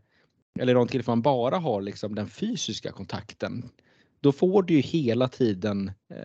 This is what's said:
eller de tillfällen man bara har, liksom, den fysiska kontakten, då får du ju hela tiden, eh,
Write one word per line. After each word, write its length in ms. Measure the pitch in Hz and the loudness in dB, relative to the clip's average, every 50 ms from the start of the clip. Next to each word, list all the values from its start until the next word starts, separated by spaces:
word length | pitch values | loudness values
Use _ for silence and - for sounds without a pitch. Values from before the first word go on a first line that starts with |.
| _ _ _ _ _ _ _ _ _ _ - - | _ _ _ _ _ _ _ _ _ _ -6 -2
eller 140 | 127 127 123 | 2 4 4
de 140 | 123 120 113 | 4 4 2
tillfällen 300 | - 120 - 120 117 117 | 0 -2 0 0 0 2
man 40 | |
bara 340 | 113 147 135 123 117 135 175 185 | 2 2 2 2 0 0 0 0
har, 220 | 165 139 107 98 | 0 0 -2 -2
liksom, 320 | 98 101 101 - 107 101 107 | -2 -6 -8 -8 -8 -6 -6
den 120 | 107 101 85 | -6 -6 -8
fysiska 640 | - - 202 226 240 - - - 104 - - - | -6 -6 -6 -4 -4 -6 -6 -6 -8 -8 -10 -12
kontakten, 760 | - - 98 - - 98 - - - - 107 110 - 123 127 123 _ _ _ _ _ _ _ _ _ - | -10 -10 -10 -8 -10 -10 -10 -12 -10 -8 -6 -6 -6 -8 -10 -12 _ _ _ _ _ _ _ _ _ 2
då 120 | - 143 | 2 2
får 300 | 139 - 185 185 190 202 | 4 4 0 4 4 4
du 120 | 180 175 165 | 4 6 4
ju 60 | 139 | 4
hela 480 | 127 - - 165 139 113 110 123 127 123 | 4 2 0 0 0 2 2 2 0 0
tiden, 640 | - - 127 110 101 92 110 104 101 98 98 98 98 _ _ - - | 2 2 2 2 2 0 -2 -2 -2 -2 -4 -6 -8 _ _ -16 -14
eh, 0 | - | -14